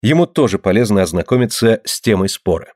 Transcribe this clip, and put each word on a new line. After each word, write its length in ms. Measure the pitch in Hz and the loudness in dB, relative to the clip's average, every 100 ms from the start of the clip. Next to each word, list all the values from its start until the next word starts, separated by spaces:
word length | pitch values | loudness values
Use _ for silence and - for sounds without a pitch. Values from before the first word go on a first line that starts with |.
"Ему 240 | 110 160 170 | 0 2 0
тоже 320 | - 131 95 | 0 0 0
полезно 440 | - 95 120 101 | 0 0 2 0
ознакомиться 760 | 92 87 - 123 120 - 113 113 | 0 -2 -2 0 0 0 0 0
с 160 | - - | -2 -6
темой 280 | - 101 95 | -2 0 0
спора". 440 | - - 82 - | -4 -4 -4 -6